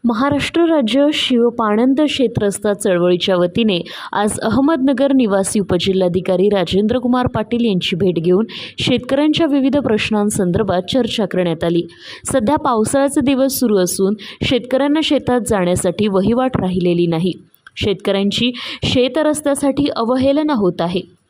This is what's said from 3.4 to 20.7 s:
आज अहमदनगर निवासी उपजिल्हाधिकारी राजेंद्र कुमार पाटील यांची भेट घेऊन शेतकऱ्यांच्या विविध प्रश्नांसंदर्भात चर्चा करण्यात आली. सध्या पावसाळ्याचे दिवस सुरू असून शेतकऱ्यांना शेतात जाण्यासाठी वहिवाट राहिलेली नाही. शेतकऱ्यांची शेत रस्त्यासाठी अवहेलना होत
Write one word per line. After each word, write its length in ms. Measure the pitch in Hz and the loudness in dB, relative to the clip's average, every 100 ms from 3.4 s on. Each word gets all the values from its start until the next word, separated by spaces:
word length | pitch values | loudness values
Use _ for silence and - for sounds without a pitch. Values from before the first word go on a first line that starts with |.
| 175 180 220 175 - - - | 0 2 0 0 -4 -14 -6
आज 280 | - 208 202 | -2 -2 -2
अहमदनगर 720 | - 220 277 330 262 254 277 | -2 0 2 2 0 0 2
निवासी 480 | 269 233 196 196 214 | 2 2 2 0 -2
उपजिल्हाधिकारी 880 | 190 180 196 190 180 180 180 180 202 | 0 -2 0 0 2 0 -2 2 2
राजेंद्र 500 | 202 170 185 208 247 | 2 0 0 0 0
कुमार 280 | 240 254 247 | 0 0 0
पाटील 380 | 240 214 240 | -4 -4 -2
यांची 320 | 233 185 - 175 | 0 0 -2 -2
भेट 180 | 180 | 0
घेऊन 300 | 170 165 185 226 - - - | 0 2 2 0 -6 -16 -8
शेतकऱ्यांच्या 680 | - 247 - 269 302 302 320 | -2 -2 0 0 2 2 2
विविध 300 | 277 269 285 | 2 2 0
प्रश्नांसंदर्भात 1040 | 254 214 - 214 208 208 185 180 202 180 185 | 0 -2 0 0 0 0 0 0 0 -2 0
चर्चा 320 | 269 233 214 190 | -2 -2 -2 -2
करण्यात 380 | 180 175 165 | 0 -2 -2
आली. 180 | 170 170 170 - - - - | 0 0 -2 -12 -20 -14 -4
सध्या 240 | 269 214 302 | -2 0 0
पावसाळ्याचे 640 | 294 233 214 277 277 294 | 0 0 2 2 2 2
दिवस 320 | 254 269 269 | 0 2 0
सुरू 260 | 269 240 208 | 0 2 2
असून 360 | 180 - 190 214 - - | 2 0 0 -2 -8 -8
शेतकऱ्यांना 580 | - 247 247 262 285 302 | -2 -2 0 -2 2 0
शेतात 360 | 302 285 - 247 240 | 2 0 2 -2 0
जाण्यासाठी 600 | 214 175 180 185 165 214 | 0 2 0 0 0 0
वहिवाट 480 | 190 190 233 254 254 | 2 2 2 0 0
राहिलेली 500 | 185 185 180 175 170 | -2 0 0 2 0
नाही. 260 | 165 180 - - _ - - | 0 -2 -6 -14 _ -20 -6
शेतकऱ्यांची 760 | 220 190 - 196 202 202 240 240 - 277 | -4 -2 -2 0 0 0 -2 -4 -12 -8
शेत 360 | - 269 254 247 | -2 0 0 2
रस्त्यासाठी 720 | 302 294 285 277 285 269 285 - | 0 0 -2 0 0 0 -2 -2
अवहेलना 560 | 226 254 269 277 302 | -2 2 2 2 0
होत 280 | 269 190 | 0 0